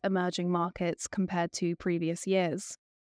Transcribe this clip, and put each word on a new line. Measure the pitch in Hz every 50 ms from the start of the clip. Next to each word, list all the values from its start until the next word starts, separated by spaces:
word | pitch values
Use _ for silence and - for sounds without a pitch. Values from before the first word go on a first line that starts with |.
| -
emerging | 196 190 185 180 180 - - 175 180
markets | 180 170 170 175 - - 180 170 - - -
compared | - - 208 185 - 185 175 170 170
to | - - 185 170 170
previous | - - 185 170 170 165 160 175 - -
years. | 190 190 190 180 165 143 190 - - - - _ _ _ _ _